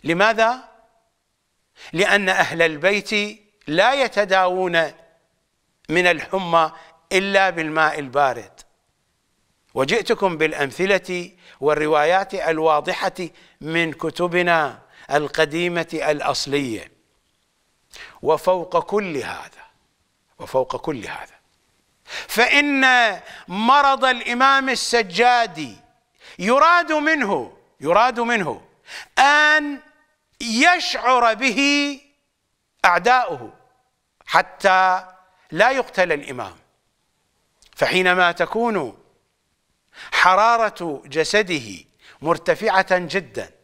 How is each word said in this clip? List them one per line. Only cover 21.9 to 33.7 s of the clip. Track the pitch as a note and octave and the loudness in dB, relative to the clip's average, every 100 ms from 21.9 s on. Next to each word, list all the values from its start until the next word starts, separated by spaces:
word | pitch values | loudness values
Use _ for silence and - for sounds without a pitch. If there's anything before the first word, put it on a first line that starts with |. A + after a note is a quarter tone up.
| _ | _
فإن | - - - - A#3+ C#4+ D4 C#4 C4 B3 A3+ F3+ - - - | -16 -16 -6 0 2 2 2 2 4 4 2 -2 -14 -20 -10
مرض | F#3 A3+ C#4+ C#4 C4 | -2 2 4 4 2
الإمام | C4 B3 A3+ A#3+ C4+ C4+ C4 | 0 0 -4 2 4 4 0
السجادي | A#3+ - A#3 G3 F3 A#3+ B3 A3+ D#3 C3+ G2 _ _ _ _ - - | -4 0 0 0 2 4 4 0 -6 -14 -14 _ _ _ _ -20 -6
يراد | F#3 C4 D#4+ F4 D#4+ | 0 2 4 2 0
منه، | D#4 D4 D#4 G#3+ E3 A2+ - _ _ | -4 -2 -2 -2 -4 -6 -16 _ _
يراد | C#3 F#3 A#3+ A#3 | 0 2 2 0
منه | A#3 A#3 D#3+ G#2 _ _ - - - - | -2 -2 -2 -8 _ _ -20 -18 -6 2
أن | C#4 D4 D4+ D4+ D4 C#4 _ _ _ _ _ _ | 4 4 4 2 -2 -10 _ _ _ _ _ _
يشعر | A#3 A3+ D#4+ F4 - C4+ A#3+ B3+ A#3 | -6 2 4 2 -2 -2 2 4 4
به | G#3+ C4 G#3 C#4 C#4+ C#4+ C#4 _ _ _ _ _ _ _ _ | 2 -2 2 2 0 -2 -6 _ _ _ _ _ _ _ _
أعداؤه | F#3 F3 F3+ B3+ G#3+ C#3+ A2 - _ | 2 2 4 2 0 -8 -12 -20 _